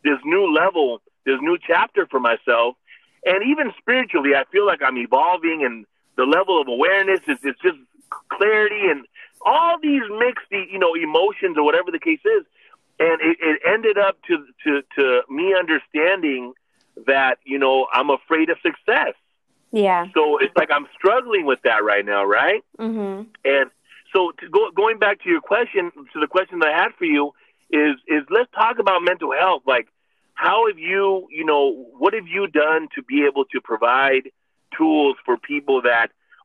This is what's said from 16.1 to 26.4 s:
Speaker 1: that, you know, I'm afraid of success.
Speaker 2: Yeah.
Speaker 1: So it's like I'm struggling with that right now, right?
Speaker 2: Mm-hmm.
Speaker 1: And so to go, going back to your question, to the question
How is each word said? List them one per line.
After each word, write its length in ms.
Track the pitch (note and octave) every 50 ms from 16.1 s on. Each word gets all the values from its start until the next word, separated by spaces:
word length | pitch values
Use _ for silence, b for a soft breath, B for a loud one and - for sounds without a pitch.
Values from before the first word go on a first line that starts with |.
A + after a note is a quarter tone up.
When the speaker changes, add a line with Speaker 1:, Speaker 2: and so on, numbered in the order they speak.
| G3 F#3 E3 C#3+ C3+ B2 B2 B2 C3 _ _ _ _ _ _ _ - - -
Speaker 1:
that, 320 | C3+ C3+ C3+ C3 C3 B2+ - _
you 140 | C3+ C3+
know, 300 | C#3 C3+ C3+ C3+ C3 C3 -
I'm 180 | B2 B2 C#3 D3
afraid 400 | C3+ - _ - D#3+ D#3+ D#3+ E3
of 80 | D#3+ -
success. 520 | - F3 D3 - - G3+ A#3+ - - - - _ _ _ _ _ _ _ _ _ _ -
Speaker 2:
Yeah. 340 | A#3 G#3+ G3+ F#3+ F3+ F3 F3 F#3+ -
Speaker 1:
So 240 | E3 D3+ D3+ D3
it's 180 | D3 - - -
like 140 | E3+ D#3 D3+
I'm 160 | C#3+ D3 C#3 - -
struggling 500 | - - F#3+ A#3 C4 B3 A#3+ G#3+ F#3+ D#3
with 140 | C#3 B2+ - -
that 200 | B2 A2+ G#2+ G#2
right 220 | G#2+ G2+ G2+ G2+
now, 180 | G#2 G2+ G2+ G2
right? 400 | G2+ G#2 A#2 C#3 E3+ G#3 A3 - _ _
Speaker 2:
Mm-hmm. 460 | - A3+ A3+ A3 A3 G3+ G3 G3 G3 A3 A3 _ _ -
Speaker 1:
And 260 | C#3 C#3 C#3 C3 C3 _ _ B B B B B _ -
so 180 | F#3+ F3+ E3+ - -
to 100 | E3+ D#3+
go, 200 | D#3 G#3 A3 F#3 E3
going 240 | F#3+ G#3 A3 A3+ G3+
back 240 | G#3+ G3+ G#3+ - -
to 60 | F3+
your 120 | E3+ D3+
question, 500 | - - G3+ A#3 A#3+ - - F#3+ F3 E3+ - D3 C#3 - -
to 60 | D#3
the 80 | D3+
question 320 | D3 - F#3